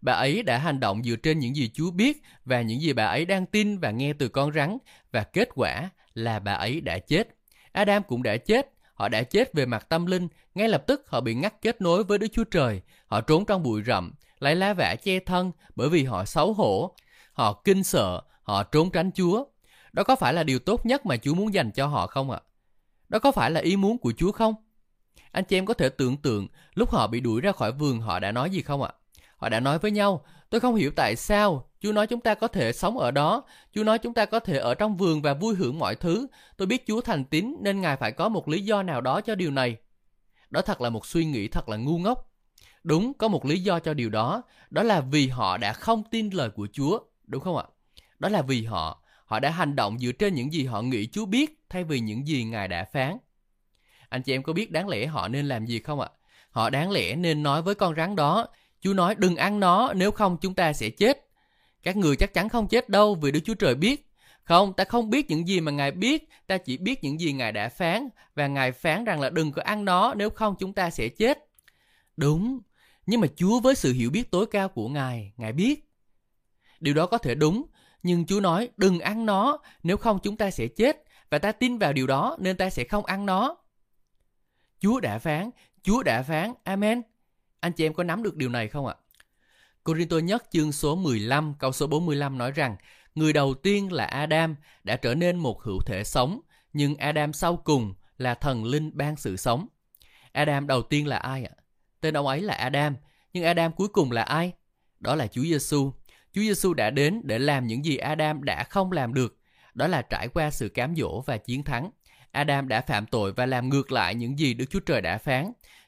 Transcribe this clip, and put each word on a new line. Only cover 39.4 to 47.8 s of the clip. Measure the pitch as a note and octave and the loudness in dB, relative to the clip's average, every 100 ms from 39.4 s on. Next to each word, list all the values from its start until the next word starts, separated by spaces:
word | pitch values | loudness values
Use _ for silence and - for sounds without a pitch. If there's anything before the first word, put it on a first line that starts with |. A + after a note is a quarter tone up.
| E3+ | -2
này." | C#3 B2+ A2+ _ _ _ _ _ _ _ | 0 -2 -4 _ _ _ _ _ _ _
Đó | D3+ | -2
thật | G#3+ - | -2 -2
là | A#2+ | -2
một | A2 - | -4 -2
suy | E3 D#3+ | -2 0
nghĩ | B2+ G2+ | -2 -2
thật | - - | -4 -4
là | G#2+ | -4
ngu | C3+ E3+ | -2 0
ngốc. | F#3+ - - _ _ _ - _ | 0 -2 -6 _ _ _ -20 _
Đúng, | E3 D#3 A#3+ | 0 2 2
có | C#4+ A3 | 0 0
một | E3 C3 | 0 0
lý | E3 | 0
do | F#3+ E3+ | 0 0
cho | D#3+ | -2
điều | D3 A2+ | -2 -2
đó. | G#2+ A#2+ A3 - _ _ | 0 0 -2 -8 _ _
Đó | - | 0
là | A3+ F#3 | 2 2
vì | C3 D3+ C3 | 2 2 2
họ | B2 G2 F#2 | 2 0 0
đã | G2+ | -2
không | A2+ - A3+ G#3+ | -4 0 0 0
tin | A3+ G#3+ | -4 -2
lời | F#3 A#2 | -2 -4
của | - G#2 | -4 -8
Chúa, | - C#3 F3 - _ - | -2 -2 -2 -4 _ -10
đúng | C3 | -8
không | F#3 D3 | -4 -6
ạ? | - _ | -6 _